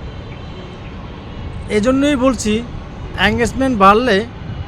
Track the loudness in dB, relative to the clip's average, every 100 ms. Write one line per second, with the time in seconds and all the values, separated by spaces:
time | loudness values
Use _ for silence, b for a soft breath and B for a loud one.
0 | -12 -12 -12 -12 -12 -12 -12 -12 -12 -12
1 | -12 -14 -12 -10 -10 -10 -2 2 4 4
2 | 4 4 2 2 0 -2 -2 -10 -12 -12
3 | -10 0 2 2 0 0 0 6 8 8
4 | 6 2 0 -8 -10 -8